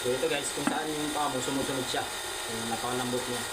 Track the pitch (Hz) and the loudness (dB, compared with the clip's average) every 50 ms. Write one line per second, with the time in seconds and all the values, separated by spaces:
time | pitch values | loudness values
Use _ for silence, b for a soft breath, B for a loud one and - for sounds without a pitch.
0 | - 123 123 151 170 160 151 143 135 - - 147 143 139 135 151 151 156 151 151 | 2 2 2 4 4 2 2 2 0 -2 -2 0 0 0 2 0 0 0 0 0
1 | 151 151 139 147 147 143 127 127 123 - 135 135 131 - 139 131 127 - - 147 | 0 0 2 2 2 2 2 0 0 0 0 0 0 0 0 0 0 0 0 0
2 | - - - - - - - - - - 113 113 113 113 117 113 - 120 127 127 | 0 -2 -4 -6 -6 -4 -4 -4 -4 -2 -2 -2 0 0 -2 0 0 0 0 0
3 | 127 123 123 123 120 123 123 120 117 - | 0 2 0 0 0 0 -2 -2 -2 -2